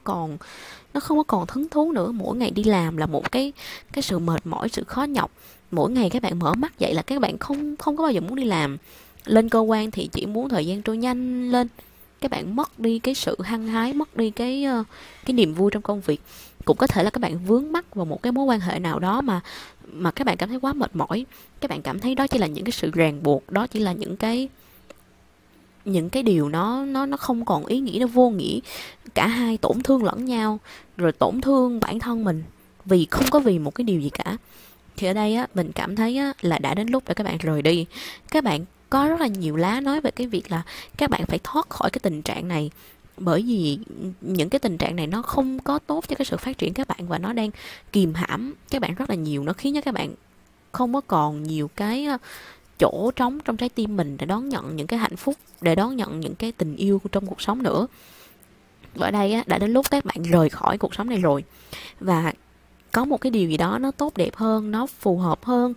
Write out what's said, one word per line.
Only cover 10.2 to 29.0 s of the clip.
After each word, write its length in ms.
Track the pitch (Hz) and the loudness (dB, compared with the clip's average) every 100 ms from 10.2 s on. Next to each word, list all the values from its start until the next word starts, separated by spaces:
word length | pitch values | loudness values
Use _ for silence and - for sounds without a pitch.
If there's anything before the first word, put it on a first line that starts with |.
| - | -4
muốn 220 | 214 269 | -4 -2
thời 180 | 220 156 | 0 0
gian 160 | 196 | -2
trôi 140 | 208 220 | -2 -2
nhanh 540 | 247 247 254 247 247 | 0 -2 -2 -2 2
lên. 180 | 247 247 - - - - - | 2 2 -4 -20 -20 -20 -6
Các 100 | 277 | -4
bạn 260 | - 160 226 | -4 -2 -2
mất 220 | 302 - | -4 -2
đi 200 | 226 226 | 0 0
cái 160 | 254 | 0
sự 220 | 269 - - | -2 -2 -4
hăng 240 | 185 226 220 | -2 -4 -2
hái, 260 | 226 233 | 0 0
mất 240 | 277 302 - | 0 -2 0
đi 140 | 220 | -2
cái, 340 | 214 240 269 | 0 -2 0
ờ, 200 | 277 240 214 - - - | 0 0 -2 -10 -20 -10
cái 100 | - | -2
niềm 200 | 254 180 | 4 4
vui 160 | 160 202 | 4 2
trong 120 | 208 | 2
công 180 | - 202 | -2 -2
việc. 200 | 185 147 - - - - | 0 -2 -4 -20 -20 -4
Cũng 120 | - 151 | 2 4
có 100 | 180 | 4
thể 160 | 202 | 4
là 80 | 190 | 2
các 100 | - | 2
bạn 180 | 233 175 | -2 -2
vướng 340 | 180 233 294 | 2 2 2
mắc 220 | 330 349 | -4 -4
vào 100 | 202 | -4
một 180 | 165 147 | -4 -2
cái 100 | 240 | -2
mối 120 | 247 | 2
quan 160 | 277 226 | 2 2
hệ 180 | 180 165 | 0 -2
nào 200 | 175 156 | -2 0
đó 220 | 180 220 | 0 2
mà, 200 | 277 180 - - - - - | 2 0 -2 -14 -18 -20 -16
mà 180 | 151 175 | -4 -2
các 160 | - 262 | 0 0
bạn 100 | 185 | 0
cảm 120 | 196 | -2
thấy 100 | 254 | -2
quá 140 | 269 | -2
mệt 240 | 285 - 170 | 0 -2 -2
mỏi. 300 | 147 208 262 - - - | -2 -2 -6 -12 -20 -8
Các 100 | 277 | -6
bạn 120 | - | -6
cảm 160 | 139 170 | -6 -4
thấy 160 | 233 | -2
đó 120 | 262 277 | 0 0
chỉ 120 | 254 | 0
là 80 | 175 | 0
những 180 | 147 | -2
cái 80 | 214 | -6
sự 180 | - 165 | -4 -2
ràng 280 | 165 160 147 | 2 2 2
buộc, 280 | 151 143 - | 2 2 2
đó 160 | 196 233 | -2 0
chỉ 140 | 214 | 0
là 120 | 208 | -2
những 240 | 175 214 190 | -2 -6 -4
cái, 320 | 220 240 269 - - - - - _ _ _ _ _ _ _ _ | -2 -2 -4 -8 -20 -20 -20 -20 _ _ _ _ _ _ _ _
những 260 | - 185 165 | -2 0 2
cái 120 | 262 | 2
điều 260 | 233 175 147 | 4 4 4
nó, 360 | 160 196 254 | 0 0 -2
nó, 220 | 277 269 277 | -2 -2 -2
nó 100 | 277 | -2
không 280 | - 240 | -2 -2
còn 220 | 233 165 - | 0 0 0
ý 140 | 254 | -2
nghĩa, 180 | 269 208 | 0 0
nó 80 | 247 | 2
vô 240 | 240 247 | 6 6
nghĩa. 300 | 202 - 233 - - - - | 4 -2 -4 -6 -12 -14 -18